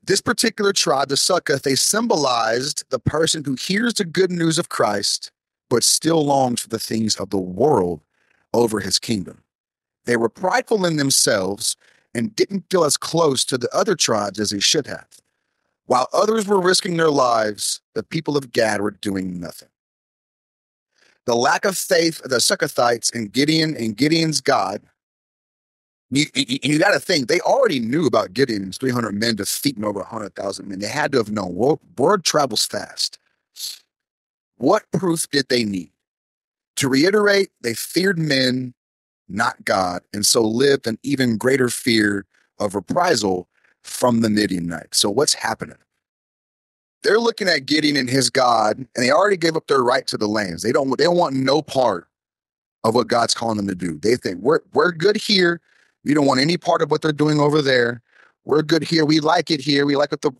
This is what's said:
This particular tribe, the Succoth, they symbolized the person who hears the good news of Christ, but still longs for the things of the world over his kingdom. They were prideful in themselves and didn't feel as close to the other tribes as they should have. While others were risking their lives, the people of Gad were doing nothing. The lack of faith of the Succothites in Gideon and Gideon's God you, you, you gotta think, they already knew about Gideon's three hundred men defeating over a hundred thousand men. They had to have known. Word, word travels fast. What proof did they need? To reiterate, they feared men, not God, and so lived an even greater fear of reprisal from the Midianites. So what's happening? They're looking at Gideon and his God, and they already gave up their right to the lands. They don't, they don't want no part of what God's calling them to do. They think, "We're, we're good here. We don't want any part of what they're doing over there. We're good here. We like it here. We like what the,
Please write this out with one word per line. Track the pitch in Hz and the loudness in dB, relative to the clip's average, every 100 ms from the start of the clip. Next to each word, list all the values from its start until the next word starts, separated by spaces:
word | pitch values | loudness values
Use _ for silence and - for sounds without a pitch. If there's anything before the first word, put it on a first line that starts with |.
This | - 392 | 0 -2
particular | - 233 233 - 202 | 0 0 0 0 0
tribe, | 185 - 139 139 | 0 0 0 0
the | 139 | 0
Succoth, | - 180 - 139 | 0 0 0 -2
they | 143 131 | 0 0
symbolized | - 208 233 196 135 120 110 117 139 - - | 2 0 2 2 2 0 0 -2 -2 -8 -6
the | - | -4
person | - 151 160 160 | -2 0 0 -2
who | 143 131 | -4 -6
hears | - 196 240 | -2 0 0
the | 214 185 | -2 -4
good | 156 185 | 0 0
news | 175 165 160 | 2 0 0
of | - | -4
Christ, | - 120 101 101 - - _ _ _ _ | 0 0 0 -2 -4 -8 _ _ _ _
but | 120 | 0
still | - - 156 165 147 | 2 0 2 2 2
longs | 139 131 117 | 2 2 -2
for | - | -6
the | 113 | -8
things | - 113 110 - | -4 -2 -2 -4
of | 101 | -4
the | 101 | -4
world | 92 90 139 131 90 82 _ _ _ _ _ | -4 0 2 4 0 -4 _ _ _ _ _
over | 113 120 104 | 0 0 0
his | 98 - | -2 -4
kingdom. | - 107 85 - _ _ _ _ _ _ - | -2 -4 -6 -16 _ _ _ _ _ _ -2
They | 120 | 0
were | 113 | 0
prideful | - 185 233 254 220 | -2 -2 0 0 0
in | 180 156 | 0 0
themselves | 139 - - 110 92 101 - - _ _ _ 117 | 0 2 2 0 0 -4 -6 -8 _ _ _ -6
and | 113 107 | -6 -2
didn't | 127 196 - | -2 -2 -2
feel | 185 151 | 0 2
as | - | 0
close | - 165 160 131 - | -2 0 2 0 -2
to | 131 | -2
the | 120 | -2
other | 147 196 180 | -2 0 0
tribes | - 110 104 95 | 0 0 -2 -4
as | 104 | -4
they | 104 | -2
should | - 160 131 | 0 0 -4
have. | - - - _ _ _ _ _ _ _ | -12 -16 -20 _ _ _ _ _ _ _
While | 123 127 | 0 2
others | 151 208 226 202 | 2 2 2 2
were | 202 | 2
risking | 180 185 185 165 | 2 0 0 0
their | 160 | 2
lives, | 143 127 117 107 104 - - _ | 4 4 2 0 -4 -6 -6 _
the | - | -10
people | - 165 156 143 | -6 -6 -2 -4
of | 131 | -2
Gad | 123 110 104 | 0 0 0
were | 104 | -4
doing | - 104 98 92 87 | -4 -6 -4 -6 -8
nothing. | 85 - - _ _ _ _ _ _ _ _ _ _ _ _ _ _ _ - | -12 -16 -20 _ _ _ _ _ _ _ _ _ _ _ _ _ _ _ -2
The | 117 | 2
lack | 131 175 208 | 4 2 0
of | 185 | -2
faith | - 175 170 156 | 0 2 2 -2
of | 131 | -4
the | 123 | 0
Succothites | - 202 156 - 120 120 - | 0 0 -2 0 2 2 -2
in | 117 107 | -4 -6
Gideon | 123 147 160 160 143 | 0 2 2 0 -2
and | 113 104 | -6 0
Gideon's | 143 165 160 143 | 2 2 0 0
God | 139 127 95 104 _ _ _ _ _ _ _ _ _ _ _ _ _ | 2 2 0 -6 _ _ _ _ _ _ _ _ _ _ _ _ _
you, | 131 151 | -2 -2
you, | - 135 135 | -2 -4 -2
you | 131 151 | 0 2
gotta | 190 165 | 2 0
think, | - 175 120 | 0 -2 0
they | 175 | 0
already | - 233 247 139 | 2 2 2 0
knew | 113 143 147 | -2 0 2
about | 117 92 | 2 0
Gideon's | 92 135 107 95 - | -2 0 -2 -6 -6
three | 131 | -2
hundred | 123 110 | -2 -2
men | 101 117 110 | -2 -2 -2
defeating | 98 - 143 117 107 | -4 -2 -4 -4 -6
over | 98 | -6
a | 90 | -8
hundred | 113 101 - | -10 -12 -8
thousand | 101 98 95 | -8 -8 -10
men. | 95 | -8
They | 101 | -6
had | 127 151 | -4 -2
to | 139 | 0
have | 107 | -2
known. | 107 92 | -4 -4
Word, | 90 123 143 _ - | -2 0 0 _ -2
word | 143 202 | 0 2
travels | - 156 139 104 - | 0 0 0 -2 -4
fast. | 104 - - - - _ _ _ - - - _ _ _ _ _ _ _ _ | -4 -8 -6 -6 -6 _ _ _ -14 -14 -14 _ _ _ _ _ _ _ _
What | 127 208 - | 2 2 0
proof | 175 185 170 - | -2 0 -2 -2
did | 143 131 | -2 0
they | 127 | 0
need? | 110 95 85 _ _ _ _ _ _ _ _ - | 0 -4 -8 _ _ _ _ _ _ _ _ -4
To | 135 | 0
reiterate, | 135 170 208 208 202 196 _ | 2 4 4 2 2 0 _
they | 117 | -6
feared | 113 - - 185 175 | -6 -4 0 0 0
men, | 156 135 131 127 127 - _ _ _ _ _ | 0 0 0 -2 -6 -12 _ _ _ _ _
not | 98 120 - 107 | -4 -4 -4 -2
God, | 104 92 87 _ | 0 0 -4 _
and | 104 104 | -4 0
so | 123 | 2
lived | 110 113 139 139 117 | 2 2 2 2 0
an | 113 | -6
even | - 139 127 110 | -4 0 0 2
greater | 127 135 123 | 2 2 0
fear | - - 113 104 101 98 _ _ _ | 0 0 2 2 -2 -8 _ _ _
of | 104 | -4
reprisal | 98 90 151 175 131 104 92 90 _ _ _ | -4 -2 0 2 2 2 -2 -6 _ _ _
from | - - 123 117 | -12 -2 0 2
the | 113 | 2
Midianites. | 107 104 92 85 80 - - | 2 0 -2 -6 -8 -6 -2
So | 110 | 0
what's | 104 151 - | 2 0 0
happening? | 110 113 80 - _ _ _ _ _ _ _ _ _ _ _ _ | -4 -6 -10 -16 _ _ _ _ _ _ _ _ _ _ _ _
They're | - 208 | 2 2
looking | 233 220 190 | 2 -2 -2
at | 156 131 | -2 0
Gideon | 151 151 147 | 0 2 0
and | 127 | 0
his | 135 117 | 0 2
God, | - 123 117 107 107 | 2 4 4 2 -2
and | 127 - | -6 -2
they | 123 | 2
already | 151 202 196 | 4 4 2
gave | 165 160 | 0 -2
up | - | 0
their | 139 | 2
right | 123 131 - | 4 0 -2
to | - | -4
the | 107 | -2
lands. | 107 98 82 | 0 -2 -4
They | 98 | -2
don't, | 151 135 123 | 0 0 2
they | 156 | 2
don't | 175 | 2
want | 170 135 | 0 0
no | 131 147 | 0 0
part | 147 135 123 92 - _ _ _ _ _ _ _ | 0 0 0 0 -8 _ _ _ _ _ _ _
of | 113 113 | 0 2
what | 113 | 2
God's | 120 113 | 2 2
calling | - 117 107 | -2 -2 -2
them | 98 | -2
to | 92 | -4
do. | 90 76 | -6 -2
They | 104 120 | 0 0
think, | 113 90 | -2 -4
"We're, | 107 156 _ | 0 0 _
we're | 127 165 | 0 0
good | 170 185 214 | 2 0 0
here. | - 202 175 170 _ _ _ _ | 0 2 2 0 _ _ _ _
We | - | 0
don't | 151 139 | 2 4
want | 131 | 4
any | 143 175 | 2 0
part | - 165 | 0 0
of | 156 | 2
what | 151 | 0
they're | 156 | 0
doing | 147 151 151 | 0 2 2
over | 147 151 | 2 2
there. | 135 127 120 120 _ _ - _ - | 2 2 2 -2 _ _ -20 _ -2
We're | 139 | 0
good | 156 160 | 2 0
here. | 143 165 151 | 2 0 2
We | 160 | 2
like | 151 175 156 | 2 0 0
it | 156 | -4
here. | 131 143 143 | 0 0 2
We | 139 | 2
like | 147 | 0
what | 151 | 0
the, | 156 131 | -4 -6